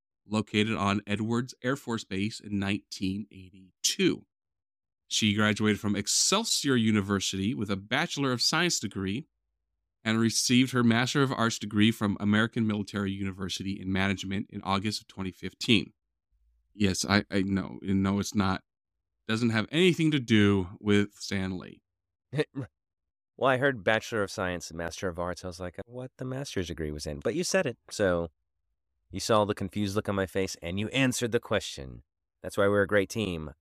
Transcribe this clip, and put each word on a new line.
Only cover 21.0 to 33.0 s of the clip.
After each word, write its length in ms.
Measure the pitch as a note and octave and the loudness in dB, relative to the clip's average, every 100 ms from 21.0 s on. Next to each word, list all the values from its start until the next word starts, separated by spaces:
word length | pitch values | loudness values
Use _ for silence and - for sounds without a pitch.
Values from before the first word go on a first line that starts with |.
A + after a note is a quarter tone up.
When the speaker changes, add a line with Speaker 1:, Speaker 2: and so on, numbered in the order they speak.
| G#2 | 2
Speaker 1:
Stan 440 | - - G2 F#2+ F#2 | -4 -8 -4 -4 -6
Lee. 220 | G1+ G1+ _ _ _ _ _ | -10 -18 _ _ _ _ _
Speaker 2:
<laughs> 100 | C3+ - - B2+ _ _ _ _ _ _ - | -4 -4 -6 -12 _ _ _ _ _ _ -2
Well, 120 | C3 | 0
I 80 | B2+ | 2
heard 260 | C#3 B2+ | 0 0
Bachelor 380 | F#2 A2 - A2+ | 0 0 0 -2
of 80 | G2 | -2
Science 400 | - F#2 F2 - | -2 -4 -4 -6
and 80 | E2 | -8
Master 300 | E2+ - G2 | -8 -6 -6
of 100 | E2+ | -4
Arts. 260 | F2 F2 | -6 -6
I 40 | F#2 | -10
was 120 | F2 | -10
like, 140 | F2+ - | -10 -10
"What 260 | - B2 B2+ - | -14 -14 -14 -12
the 80 | |
master's 440 | C3 C3 C#3+ - E2+ | -10 -8 -6 -6 -6
degree 220 | E2 D#2 | -4 -4
was 160 | D2+ D#2 | -4 -6
in?" 140 | D2 | -4
But 140 | A#2+ | -2
you 100 | C#3 | -2
said 220 | F3+ F#3+ F3+ | 0 0 -2
it, 100 | A2+ - | -6 -12
so 400 | - G2 F2 E2+ - _ _ _ _ _ _ _ | 0 2 2 -2 -8 _ _ _ _ _ _ _
you 100 | F#2+ | -8
saw 240 | - A2 | 2 4
the 100 | G2+ | 4
confused 400 | G#2 F#2+ G#2 G#2 | 0 -4 -2 -2
look 140 | G2+ G#2 | -2 -2
on 60 | |
my 100 | G2+ | -2
face, 320 | F#2+ G2 F#2+ - | 0 -2 -4 -4
and 180 | E2+ F#2+ | -6 -4
you 80 | G#2+ | -2
answered 440 | B2+ C3+ B2 A#2+ | 0 0 0 0
the 60 | A#2 | -2
question. 640 | - G#2 - - C2+ A#1 - _ _ _ | 0 -2 -2 -10 -12 -16 -20 _ _ _
That's 140 | F#2 - | -6 2
why 100 | G2+ | 4
we're 140 | G2+ | 4
a 60 | G2 | 4
great 240 | G#2 | 4